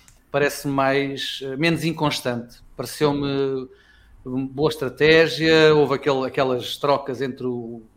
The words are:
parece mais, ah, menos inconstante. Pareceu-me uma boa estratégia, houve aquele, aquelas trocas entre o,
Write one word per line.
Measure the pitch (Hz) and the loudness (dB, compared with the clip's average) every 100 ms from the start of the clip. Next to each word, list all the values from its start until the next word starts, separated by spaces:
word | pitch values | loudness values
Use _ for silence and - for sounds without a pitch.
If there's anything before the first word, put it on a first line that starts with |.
| _ _ _ | _ _ _
parece | 143 143 - 143 | 0 0 -2 -4
mais, | 139 135 139 139 135 - - | 0 2 0 -2 -6 -8 -8
ah, | 135 135 | -10 -2
menos | 165 160 | 0 0
inconstante. | 165 160 147 - 127 120 117 - - - | -2 -2 -2 -2 -4 -6 -8 -18 -18 -12
Pareceu-me | 123 - 151 143 143 139 135 131 131 - _ _ _ - 131 | -12 0 0 0 -2 -2 -2 -4 -8 -16 _ _ _ -18 -8
uma | 127 135 | -6 -6
boa | 135 156 | -2 -2
estratégia, | - 127 - 151 160 160 151 160 160 156 151 | 0 -6 2 4 6 4 2 4 6 6 6
houve | 135 135 | 4 0
aquele, | 147 131 127 | 0 0 -2
aquelas | 143 131 123 - - | 0 0 0 -4 -4
trocas | 143 135 - 120 | 0 0 -2 -6
entre | 135 123 123 | -6 -6 -6
o, | 123 117 117 110 | -6 -8 -14 -18